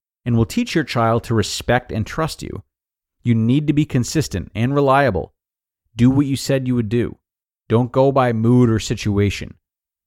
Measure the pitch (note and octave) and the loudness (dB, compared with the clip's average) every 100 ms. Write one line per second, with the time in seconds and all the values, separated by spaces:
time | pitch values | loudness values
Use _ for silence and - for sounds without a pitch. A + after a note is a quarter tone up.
0 | _ _ B2+ A#2 A2+ - A#3+ E3+ C#3 B2 | _ _ -2 0 0 -2 -2 -2 -2 0
1 | A2+ A#2 - A2+ - - - A#2+ - A2 | 0 0 -2 -2 -2 -4 -2 -2 -2 -8
2 | G#2 - D#3+ - - - - _ _ _ | -6 -6 -6 -8 -12 -12 -16 _ _ _
3 | _ _ A#2+ A2+ A2+ C#3 D3 D3 D3+ B2+ | _ _ -2 0 2 0 2 0 0 -2
4 | A#2 D#3+ - F#2+ - - A#2+ C#3+ C#3 C3+ | -2 -2 -4 -6 -8 -4 -2 0 2 4
5 | C#3 F2+ A#1 _ _ _ _ _ _ A2 | 2 0 -6 _ _ _ _ _ _ 2
6 | B2 C3+ C#3 C3+ - C3+ B2+ B2 G#2+ A#2 | 4 4 0 -2 -2 -2 0 -2 -2 -2
7 | F#2+ - _ _ _ _ - A2+ B2 C3+ | -4 -8 _ _ _ _ 0 0 2 2
8 | C#3 C3+ B2+ A2 A2+ B2 A#2+ A2 - A2+ | 2 2 0 2 4 4 4 2 -2 -4
9 | G#2+ G2+ G2+ - - - _ _ _ _ | -2 0 0 -2 -10 -18 _ _ _ _